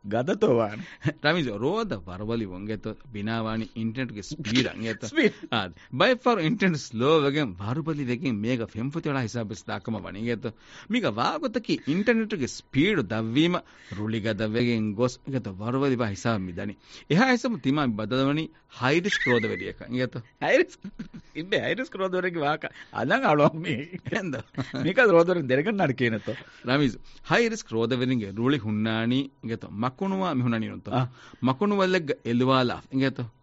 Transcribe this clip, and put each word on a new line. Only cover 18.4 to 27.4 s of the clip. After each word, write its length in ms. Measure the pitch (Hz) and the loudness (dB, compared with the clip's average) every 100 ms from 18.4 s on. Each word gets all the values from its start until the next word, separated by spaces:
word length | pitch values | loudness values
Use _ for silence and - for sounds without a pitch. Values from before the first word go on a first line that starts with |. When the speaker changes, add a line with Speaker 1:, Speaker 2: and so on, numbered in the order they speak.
| 156 - _ | -4 -12 _
Speaker 2:
හයි 280 | - 123 160 | -2 2 2
රිස්ක් 260 | 190 - - | 2 0 2
රෝද 180 | 120 | 2
වෙඩි 240 | 107 104 95 | 2 -4 -6
එක. 140 | - - | -10 -8
ගෙතෝ. 340 | 123 127 127 - _ | -4 -4 -6 -14 _
Speaker 1:
හයි 200 | 147 254 | 2 2
රිස්ක්? 240 | 359 - 196 - 202 165 - | 2 -4 -16 -14 -14 -14 -14
ඉබ්බේ 280 | - 175 190 | -12 -2 -2
හයි 140 | 117 | 0
රිස්ක් 200 | 190 254 | -2 -4
රෝද 200 | 185 190 | -4 -2
වෙඩි 240 | 185 180 170 | -2 -2 -2
වාක 320 | 143 156 - - - | 0 -2 -6 -12 -12
අදන් 320 | - 123 226 | -4 0 2
අලෝ 260 | 262 151 147 | 4 6 4
මේ. 480 | 156 170 117 160 185 - | 2 -4 -4 -6 -10 -6
Speaker 2:
එන්ද? 280 | 220 190 123 - - 127 131 | -4 -4 -6 -8 -8 -6 -2
Speaker 1:
මේක 260 | 156 190 233 | 0 4 8
රෝද 220 | 170 170 | 8 6
වෙඩි 200 | 180 131 | 2 2
දෙරගන්න 340 | 131 175 202 | 2 2 2
අර 100 | 160 | 0
කියනතෝ. 460 | 117 120 113 - - - - | 2 0 0 -4 -8 -12 -10
Speaker 2:
රමීස් 320 | 117 135 139 101 - - | 0 2 2 0 -14 -18
හයි 260 | - 180 | 0 2